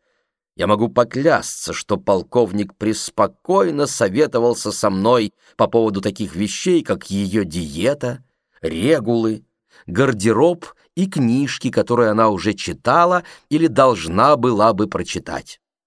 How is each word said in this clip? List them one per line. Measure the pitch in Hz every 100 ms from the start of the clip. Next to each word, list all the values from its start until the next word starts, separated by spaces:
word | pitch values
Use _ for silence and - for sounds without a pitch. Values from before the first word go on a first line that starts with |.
| _ _ _ _ _ -
я | 90
могу | 104 113
поклясться, | - 117 127 151 127 - - -
что | 82 - 98
полковник | - 95 85 123 107 101 98 -
преспокойно | 107 107 - - 98 - - 190 185 147 143
советовался | - 104 101 147 120 120 117 110
со | 101 107
мной | 95 107 123 104 - _ -
по | 117
поводу | 117 110 98
таких | 107 98 104 85
вещей, | 101 - 185 175
как | - 98 -
ее | 98 98 107
диета, | 92 82 78 73 110 143 123 - _ _ _ _
регулы, | 80 80 123 156 110 117 110 107 - _ _ _ -
гардероб | 87 135 110 107 107 165 175 - - _ -
и | 190
книжки, | 160 120 127 143 - 131
которые | - - 120 110
она | 107 113
уже | 95 95
читала | 98 - 82 - 156 175 180 170 - -
или | 151 165
должна | 117 131 107 82 90 135 147
была | 123 104 110
бы | 101 107
прочитать. | - 87 92 - 78 - - _ _